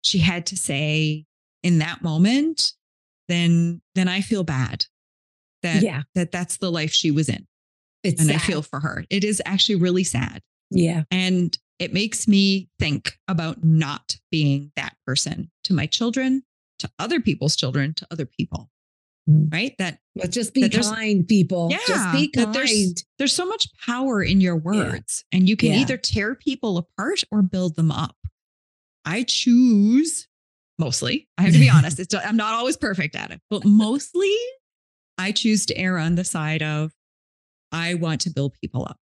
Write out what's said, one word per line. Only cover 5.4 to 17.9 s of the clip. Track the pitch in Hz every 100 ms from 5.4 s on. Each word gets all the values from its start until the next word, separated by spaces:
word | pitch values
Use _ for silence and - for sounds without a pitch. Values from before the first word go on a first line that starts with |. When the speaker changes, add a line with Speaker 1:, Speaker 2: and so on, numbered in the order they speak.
| _ _
Speaker 1:
that, | 175 175
Speaker 2:
Yeah. | 202 139 147
Speaker 1:
that | 185 170
that's | 180 180 -
the | 185
life | 170 156
she | - 165
was | 147 151
in. | 120 - _ _ _ _ _
Speaker 2:
It's | 190 151
Speaker 1:
And | 156
I |
Speaker 2:
sad. | 151
Speaker 1:
feel | - 156
for | 156 139
her. | 147 - -
It | 202
is | 208 196 -
actually | 190 - 196
really | 180 185
sad. | 180 123 - - _ _ _
Speaker 2:
Yeah. | 190 165 170 151
Speaker 1:
And | 185 185 180 175 - _ _
it | 180
makes | 185 214 - -
me | 196 196 190 180 _
think | 160 143 - - -
about | 170 160 -
not | 160 160 147 - - - _
being | 160 147 139 147 -
that | 131 _ -
person | 127 160 - - _ -
to |
my | 180 156
children, | - 233 240 262 269 _ _ _ _
to | - -
other | 196 330
people's | 220 143 160 -
children, | 131 135 139